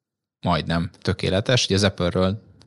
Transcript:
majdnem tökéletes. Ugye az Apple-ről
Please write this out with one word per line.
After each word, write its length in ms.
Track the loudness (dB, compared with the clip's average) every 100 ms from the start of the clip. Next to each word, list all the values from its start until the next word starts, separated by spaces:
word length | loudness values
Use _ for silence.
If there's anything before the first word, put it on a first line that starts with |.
| _ _ _ _ -2
majdnem 440 | 0 0 -2 -2 -6
tökéletes. 640 | -6 -2 0 0 2 0 2
Ugye 100 | 2
az 80 |
Apple-ről 580 | 2 0 -2 2 0 -2 -10 -20